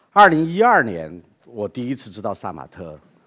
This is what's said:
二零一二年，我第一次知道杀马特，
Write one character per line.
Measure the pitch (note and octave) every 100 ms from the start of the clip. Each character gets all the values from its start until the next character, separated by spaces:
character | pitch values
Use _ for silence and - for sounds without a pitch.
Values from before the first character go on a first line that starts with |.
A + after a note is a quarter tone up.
| _
二 | G3+ G3
零 | D#3 E3
一 | F3
二 | A#3 G3+
年， | A#2 E2+ D#2 F2 _ _ G#2+
我 | A#2 G2+
第 | B2 B2
一 |
次 | C3 G#2
知 | F#2+
道 | G#2
杀 | G2 G2+
马 | E2 C2
特， | - E2+ D2+ _ _